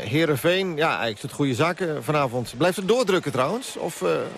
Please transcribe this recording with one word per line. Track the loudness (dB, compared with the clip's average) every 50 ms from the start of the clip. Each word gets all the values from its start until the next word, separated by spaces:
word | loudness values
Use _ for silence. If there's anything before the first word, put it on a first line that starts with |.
| -2 0
Heerenveen. | 2 2 2 2 2 2 2 2 2 2 0 -2 0
Ja, | 0 2 2 2
Ajax | 0 -2 -4 -4 -6
doet | -10 -10
goede | -2 0 0 0 2
zaken | 2 2 0 2 0 -2 -2 -2 -4 -2
vanavond. | 0 2 2 2 2 0 -2 -4 -4 -2
Blijft | 2 2 2 2
het | 0 2 2
doordrukken | 2 2 4 2 2 2 0 0
trouwens? | 0 0 0 0 0 -4 -6 -8 -8
Of, | -6 -6 -6 -6 -2
eh, | -2 0 0 0 -2 -4 -8